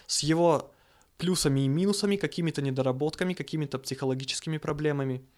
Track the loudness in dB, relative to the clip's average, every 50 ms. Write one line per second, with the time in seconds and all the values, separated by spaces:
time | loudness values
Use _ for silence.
0 | -8 -4 -4 -2 2 2 4 4 6 4 4 2 0 -6 -18 _ _ _ _ _
1 | _ _ _ -2 0 0 2 2 2 2 4 4 2 2 2 2 2 2 2 2
2 | 2 0 2 0 -2 -4 -2 -2 -2 -2 -2 -2 -2 -2 0 0 0 0 0 0
3 | 0 -2 0 -2 -2 -2 -2 -4 -6 -4 -4 -4 -4 -4 -4 -6 -6 -6 -6 -2
4 | 0 -2 -2 -2 -4 -6 -6 -6 -4 -4 -6 -4 -2 -4 -4 0 0 0 0 0
5 | -2 -2 -4 -6 -8 _ _